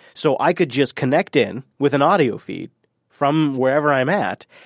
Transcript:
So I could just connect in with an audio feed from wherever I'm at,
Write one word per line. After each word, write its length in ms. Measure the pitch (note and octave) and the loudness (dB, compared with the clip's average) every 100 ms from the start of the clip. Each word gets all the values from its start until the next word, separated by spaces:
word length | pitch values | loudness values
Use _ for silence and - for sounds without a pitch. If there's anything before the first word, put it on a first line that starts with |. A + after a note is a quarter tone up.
| - | -18
So 220 | - D#3 C3+ | -4 -2 2
I 140 | D3 | 0
could 180 | F3+ E3 | 0 0
just 240 | B2 C3+ | 0 -2
connect 400 | - C3 D3+ G3 | -2 0 0 0
in 300 | D3 G2+ G#2 - - | 0 0 -2 -14 -2
with 140 | C#3 | 0
an 80 | C#3 | 2
audio 360 | D3 G3 C3+ G2 | 2 2 0 -2
feed 320 | - F#2 - _ _ _ _ | -10 -12 -14 _ _ _ _
from 460 | - C#3+ D#3 D3+ | -4 0 0 0
wherever 380 | C3+ C3 C#3+ D3+ | 0 0 0 2
I'm 160 | C#3 B2+ | 0 0
at, 380 | G3 G#2 - - - | 0 -2 -6 -14 -20